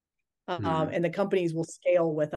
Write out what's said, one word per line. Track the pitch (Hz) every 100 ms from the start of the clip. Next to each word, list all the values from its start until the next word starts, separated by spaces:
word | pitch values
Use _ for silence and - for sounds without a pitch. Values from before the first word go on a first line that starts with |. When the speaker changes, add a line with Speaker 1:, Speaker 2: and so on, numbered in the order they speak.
| _ _ _ _ -
Speaker 1:
Um, | 175
Speaker 2:
Hmm. | 165 160 156
Speaker 1:
and | -
the | 170
companies | 175 196 196 170
will | 160
scale | 165 - 180 175 165
with | 156 151